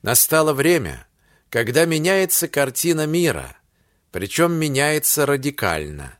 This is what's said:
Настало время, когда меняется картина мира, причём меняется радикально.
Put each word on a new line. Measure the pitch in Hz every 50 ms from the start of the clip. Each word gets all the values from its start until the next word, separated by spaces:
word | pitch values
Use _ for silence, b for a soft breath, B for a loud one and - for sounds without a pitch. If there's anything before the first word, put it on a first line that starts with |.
Настало | - 101 123 - - - 156 160 156 156
время, | 151 135 143 165 175 165 113 80 65 58 - _ _ _ _ _ _ _ _ _
когда | - 117 117 107 120 151 165
меняется | 170 160 156 151 180 190 190 190 180 - - 170 -
картина | - 143 143 131 127 - - 170 165 156 156
мира, | 151 156 175 175 160 113 73 64 64 - _ _ _ _ _ _ _ _ _ _ _
причём | - 90 95 101 - - 170 170
меняется | 170 160 156 151 135 135 143 147 151 156 151 - - 151 147
радикально. | 135 143 139 131 143 143 - - 95 82 78 76 73 76 73 69 65 - _